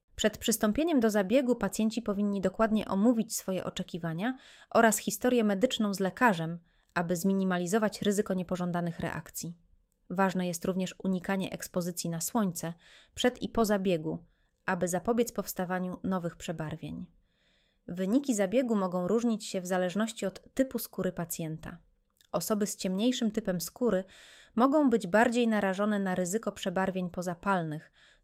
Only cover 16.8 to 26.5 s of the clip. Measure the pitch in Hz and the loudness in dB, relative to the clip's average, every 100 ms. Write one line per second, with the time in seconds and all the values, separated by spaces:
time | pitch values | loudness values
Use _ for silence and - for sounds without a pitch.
16.8 | 151 165 180 _ _ _ _ _ _ _ | -10 -12 -14 _ _ _ _ _ _ _
17.8 | - 175 190 262 277 208 190 233 247 214 | -12 -4 2 2 2 2 2 2 2 2
18.8 | 185 180 180 226 233 214 - 190 180 185 | 0 -2 0 2 2 -2 -4 -6 -2 0
19.8 | 180 190 220 - 190 190 - - 262 226 | 0 0 -4 -4 -6 -6 -8 0 0 0
20.8 | - - 180 180 170 - 160 160 - 170 | -8 -4 -4 -4 -8 -6 -6 -8 -12 -16
21.8 | _ _ _ _ - 175 170 208 208 - | _ _ _ _ -6 -4 -2 -2 -2 -4
22.8 | 185 190 240 247 226 214 196 180 - - | -4 0 0 0 -2 -2 -2 -4 -6 -2
23.8 | 247 185 190 - - - - 220 269 311 | 0 0 -4 -16 -20 -20 -6 2 4 6
24.8 | 277 226 185 208 254 240 226 214 196 185 | 4 2 2 4 4 4 2 2 0 0
25.8 | 214 202 190 180 180 220 208 | 0 0 0 -2 -2 -2 -4